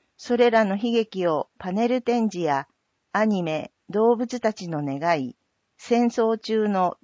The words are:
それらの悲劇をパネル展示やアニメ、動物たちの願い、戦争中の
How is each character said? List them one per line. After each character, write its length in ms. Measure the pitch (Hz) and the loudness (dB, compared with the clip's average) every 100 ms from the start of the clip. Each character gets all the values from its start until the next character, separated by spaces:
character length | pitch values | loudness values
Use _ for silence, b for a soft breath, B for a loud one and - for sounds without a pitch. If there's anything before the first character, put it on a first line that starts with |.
| _ - | _ -14
そ 180 | - 240 | -2 2
れ 160 | 240 | 4
ら 140 | 226 208 | 4 2
の 100 | 202 | 0
悲 160 | 233 | 0
劇 360 | 233 220 190 175 | 0 0 -2 0
を 200 | 151 - - | 0 -2 -10
パ 140 | 190 | -6
ネ 160 | 196 233 | 0 0
ル 140 | 254 | 0
展 280 | 240 240 220 | 0 0 0
示 100 | 180 | -2
や 280 | 160 139 147 _ _ _ _ | 0 -2 -4 _ _ _ _
ア 100 | 196 | 0
ニ 200 | 220 196 | 0 0
メ、 280 | 165 156 - _ - | -2 -4 -6 _ -6
動 280 | 196 226 233 | 0 2 2
物 240 | 240 247 | -2 -4
た 100 | 220 | -4
ち 180 | 214 180 | -4 -6
の 140 | 151 | -4
願 380 | 143 139 170 160 | -4 -2 0 0
い、 160 | 127 - _ _ _ _ | -2 -10 _ _ _ _
戦 300 | - 240 240 | -2 0 2
争 300 | - 226 226 | 2 0 0
中 300 | - 220 208 | -2 -2 0
の 300 | 196 180 - | 0 -2 -4